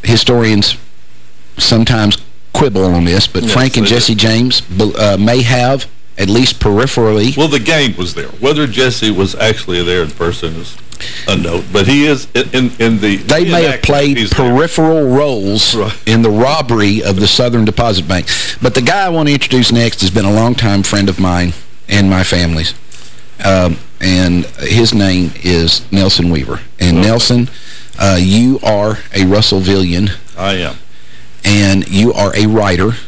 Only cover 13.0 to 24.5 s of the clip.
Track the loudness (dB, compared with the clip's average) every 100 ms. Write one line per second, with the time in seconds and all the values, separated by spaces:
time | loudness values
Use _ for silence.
13 | 0 -2 0 0 2 2 0 0 0 2
14 | 2 0 0 2 2 2 2 2 2 2
15 | 2 2 2 0 -2 0 0 0 -2 -4
16 | 0 2 4 4 2 0 0 0 2 0
17 | 0 0 2 2 2 2 0 0 0 0
18 | -2 -4 -2 -6 -6 -2 0 0 0 0
19 | 0 0 0 0 0 2 2 2 0 0
20 | 0 0 2 2 2 0 0 0 0 0
21 | 0 0 0 0 -2 -4 -10 -12 -4 0
22 | 2 2 0 0 0 -2 -4 -6 -12 -12
23 | -10 -12 -12 -4 0 2 2 -2 -8 -6
24 | 0 2 2 0 -2